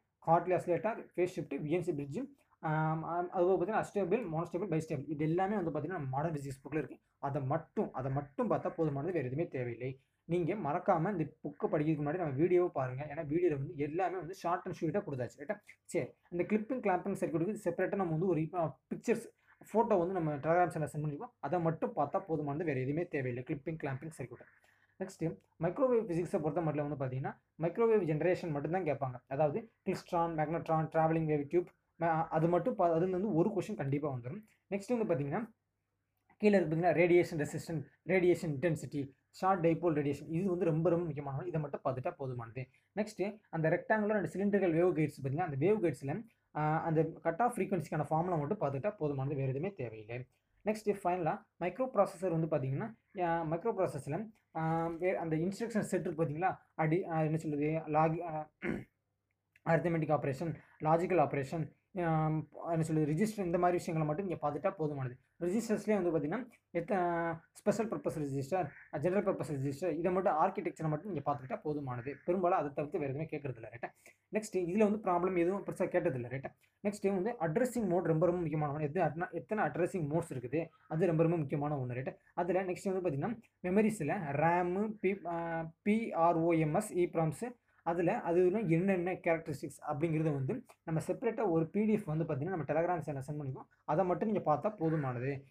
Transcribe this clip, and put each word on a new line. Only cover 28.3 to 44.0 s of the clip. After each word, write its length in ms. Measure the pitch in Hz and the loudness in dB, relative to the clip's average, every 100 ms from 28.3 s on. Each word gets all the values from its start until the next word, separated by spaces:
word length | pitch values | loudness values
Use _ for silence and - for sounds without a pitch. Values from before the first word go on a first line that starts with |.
| 170 175 | 2 0
மட்டும்தான் 320 | 143 151 185 | -2 0 0
கேட்பாங்க. 320 | 156 135 131 123 - | 0 0 -2 -6 -6
அதாவது 440 | 139 151 185 220 _ - | 0 2 0 -8 _ -6
கிளிஸ்ட்ரான், 480 | 175 - 175 165 160 | -6 -2 0 0 0
மேக்னட்ரான், 520 | 151 165 160 160 151 | 0 -2 0 0 2
டிராவலிங் 380 | 160 160 165 156 | 2 4 4 2
வேவ் 200 | 151 139 | 0 2
டியூப், 180 | 175 175 _ _ - | 0 0 _ _ -2
ம-, 280 | 165 160 165 | 0 2 2
அது 200 | 160 170 | 2 4
மட்டும் 300 | 175 247 208 | 4 2 2
பா-, 140 | 175 | 4
அதுல 160 | 165 185 | 4 2
இருந்து 260 | 180 214 | 0 0
ஒரு 160 | 156 208 | 4 2
கொஸ்டின் 260 | 202 - 208 | 2 -4 -4
கண்டிப்பா 340 | 139 147 147 | -2 0 -2
வந்துரும். 320 | 131 120 202 - _ - | -4 -8 -12 -14 _ -6
நெக்ஸ்ட் 280 | 202 196 240 | -6 -2 -2
வந்து 180 | 175 151 | 0 0
பாத்தீங்கன்னா, 340 | 143 185 240 _ _ _ _ _ _ _ _ - | 0 -4 -6 _ _ _ _ _ _ _ _ 2
கீழே 200 | 208 202 | 4 6
இருக்கு 180 | 156 160 | 4 2
பாத்தீங்கன்னா, 180 | 175 | 4
ரேடியேஷன் 440 | 160 175 175 165 165 | 6 8 8 6 0
ரெசிஸ்டன்ஸ், 460 | 147 160 - 160 - _ - | -2 -4 -6 -6 -6 _ 0
ரேடியேஷன் 440 | 190 180 170 165 139 | 4 6 4 2 0
இன்டென்சிட்டி, 580 | 175 147 123 147 135 - _ | 0 0 -4 -6 -6 -10 _
ஷார்ட் 360 | - 185 190 165 | -2 2 4 4
டைபோல் 280 | 160 170 | 4 2
ரேடியேஷன், 360 | 151 143 139 - | 2 0 -2 -4
இது 200 | 160 196 | -2 0
வந்து 160 | 175 165 | 2 2
ரொம்ப, 240 | 156 170 | 2 4
ரொம்ப 160 | 170 170 | 2 0
முக்கியமான 380 | 135 139 135 | -4 -6 -6
ஒண்ணு. 40 | 180 | -4
இதை 140 | 156 | -4
மட்டும் 200 | 151 - | -4 -4
பார்த்துட்டா 280 | 143 123 175 175 | -4 -2 -4 -6
போதுமானது. 500 | 131 123 113 120 123 _ _ 190 | -6 -6 -8 -10 -10 _ _ -4
நெக்ஸ்ட் 440 | 214 - 196 - _ | -4 -2 -4 -6 _
அந்த 200 | 165 156 | 0 2
rectangular 480 | 175 - 220 | 2 2 2